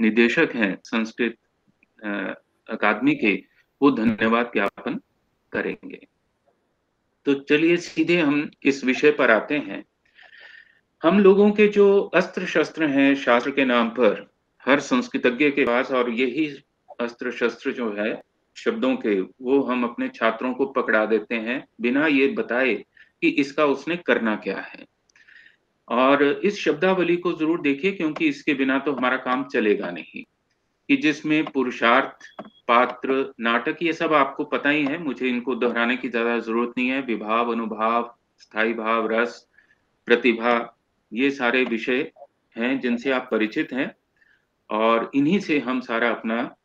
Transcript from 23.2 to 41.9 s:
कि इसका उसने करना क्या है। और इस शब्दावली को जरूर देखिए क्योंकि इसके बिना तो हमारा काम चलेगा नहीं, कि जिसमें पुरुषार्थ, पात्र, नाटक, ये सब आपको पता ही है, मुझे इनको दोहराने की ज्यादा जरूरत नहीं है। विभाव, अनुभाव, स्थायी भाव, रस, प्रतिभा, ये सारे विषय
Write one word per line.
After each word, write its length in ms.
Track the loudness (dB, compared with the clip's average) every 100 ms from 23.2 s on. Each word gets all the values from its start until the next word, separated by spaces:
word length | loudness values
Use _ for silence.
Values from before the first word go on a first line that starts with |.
कि 80 | 0
इसका 360 | 0 -2 0
उसने 320 | 0 0 -4 -4
करना 400 | 0 0 0 -4
क्या 240 | -4 -8
है। 240 | -10 -18 -20 _ _ _ _ -20 _ _ _ _ -4
और 520 | 2 4 4 2 2
इस 140 | -2 -2
शब्दावली 580 | -2 0 2 2 2 0
को 160 | -2
जरूर 280 | -2 -2 0
देखिए 320 | 0 0 -2
क्योंकि 360 | -2 -4 -2 -2
इसके 260 | -2 -2
बिना 240 | 0 0 0
तो 140 | -2
हमारा 240 | -2 -2 -2
काम 280 | -2 -4
चलेगा 460 | -2 0 2 0 -2
नहीं, 320 | -10 -12 -16 -18 _ _ _ _ _ -2
कि 80 | 0
जिसमें 480 | 2 -2 -2 -2
पुरुषार्थ, 1040 | -2 -4 -4 0 2 2 0 -8 -20 -20 -20 _ 0
पात्र, 640 | 2 2 -2 -4 -2 -4 -4
नाटक, 360 | -2 -2 -2 -4
ये 100 | -4
सब 200 | -2 0
आपको 320 | 2 2 -2
पता 260 | -6 -2 0
ही 140 | 0
है, 140 | -2 -4
मुझे 300 | -6 -4 -2
इनको 260 | -2 -4
दोहराने 420 | -2 -2 0 -2 -2
की 120 | -4
ज्यादा 300 | -2 -2 -2
जरूरत 340 | -2 -2 -2 -2
नहीं 100 | -2
है। 120 | -2
विभाव, 520 | -4 -6 -2 -2 0
अनुभाव, 640 | -4 -6 -4 0 0 -4 -10 _ _
स्थायी 360 | _ -2 -2
भाव, 360 | -2 -2 0 0
रस, 380 | 0 -2 -4 _ _ _ _ _ _ 2
प्रतिभा, 720 | 2 4 2 2 0 -2 -12 _ _ _
ये 180 | -2 -2
सारे 340 | 0 0 2
विषय 480 | 0 -2 -2